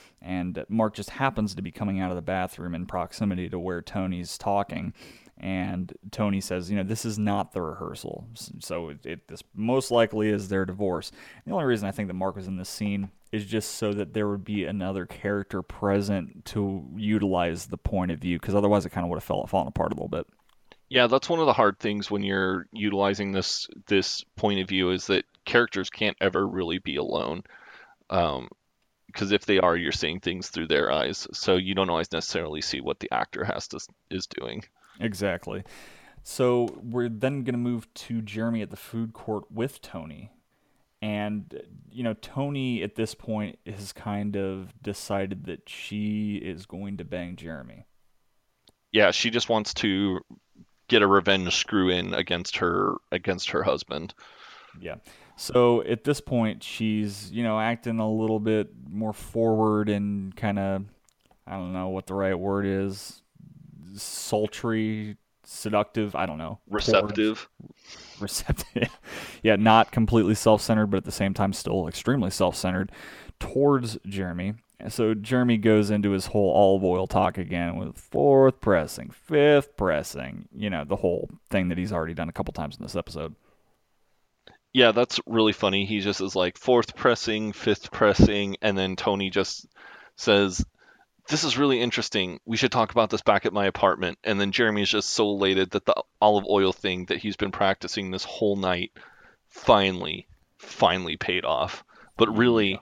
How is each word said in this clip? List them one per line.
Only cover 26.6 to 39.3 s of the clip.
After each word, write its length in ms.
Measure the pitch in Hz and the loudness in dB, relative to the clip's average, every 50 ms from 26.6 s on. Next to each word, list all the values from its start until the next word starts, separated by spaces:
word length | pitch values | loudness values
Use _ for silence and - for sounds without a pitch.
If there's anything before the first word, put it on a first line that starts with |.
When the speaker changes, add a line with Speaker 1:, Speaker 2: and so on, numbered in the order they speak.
| 90 82 85 95 | -4 -2 -4 -4
Speaker 2:
be 160 | - - 69 | -4 -4 -4
alone. 480 | 71 - - - - 55 62 80 90 - - - - - - - - - - _ _ _ _ | -4 -2 -2 -2 -2 -2 -2 -4 -6 -10 -14 -20 -20 -20 -20 -20 -20 -20 -20 _ _ _ _
Um, 400 | 95 92 85 78 71 65 58 - - _ _ _ _ _ _ _ _ _ _ - - | 0 0 2 0 0 -4 -8 -10 -16 _ _ _ _ _ _ _ _ _ _ -18 -8
'cause 180 | - 107 98 | -6 -2 0
if 140 | 104 101 - | 0 0 2
they 140 | - 101 92 | 2 4 4
are, 160 | 90 87 85 | 4 4 2
you're 160 | 87 87 73 | 2 0 -2
seeing 280 | 76 - - 78 82 98 | -4 -2 -4 -4 -4 -4
things 300 | - 87 92 92 92 - | -4 -6 -6 -6 -8 -10
through 180 | - 85 82 78 | -8 -8 -2 0
their 240 | 78 71 - 50 | 2 2 2 2
eyes, 360 | 67 78 62 69 98 - - - - | 2 0 0 -2 -4 -6 -10 -12 -10
so 220 | - - - 92 92 | -6 0 2 2 2
you 180 | 92 92 98 | 2 0 0
don't 140 | 95 95 90 | 0 0 0
always 220 | 85 82 82 - | 0 -2 -2 -4
necessarily 500 | - 80 - - - 92 82 76 76 76 | -6 -6 -6 -4 -6 -6 -4 -4 -6 -6
see 200 | 73 - - 71 | -6 -6 -6 -6
what 180 | 62 - 67 - | -4 -6 -6 -6
the 120 | - - | -6 -4
actor 320 | - 60 - - - - - | -4 -4 -4 0 0 0 0
has 240 | - - - - - | 0 -2 -4 -6 -10
to, 100 | - - - - _ _ _ _ | -12 -12 -14 -14 _ _ _ _
is 160 | - 92 90 - | -8 -8 -8 -8
doing. 360 | - - 67 58 62 - - - _ _ _ _ _ - | -10 -10 -8 -8 -8 -10 -12 -14 _ _ _ _ _ -8
Speaker 1:
Exactly. 640 | 110 113 98 90 101 98 85 - - - - 95 95 - - - - - - - - - - - - | -6 -6 -4 -4 -4 -4 -4 -4 -6 -10 -10 -10 -10 -14 -18 -20 -20 -20 -20 -20 -20 -20 -20 -20 -18
So 460 | - - - 127 123 123 123 120 101 - - | -14 -2 0 2 4 4 4 2 0 -2 -8
we're 280 | 101 120 113 123 120 120 | -10 -6 -4 -2 -2 -2
then 340 | 113 107 123 131 143 139 123 | -2 -2 -2 -2 -2 -2 -4
gonna 140 | 131 123 120 | -4 -4 -2
move 340 | 120 123 120 113 110 - _ | -2 -2 -2 -4 -6 -10 _
to 280 | - - - 117 113 | -20 -12 -8 -6 -6
Jeremy 400 | 110 104 101 110 113 117 117 113 | -6 -6 -6 -4 -4 -2 -2 -4
at 80 | 104 - | -6 -8
the 40 | - - | -10 -16
food 360 | - - - 113 113 113 113 | -16 -10 -8 -6 -6 -6 -8
court 380 | - - - | -12 -8 -6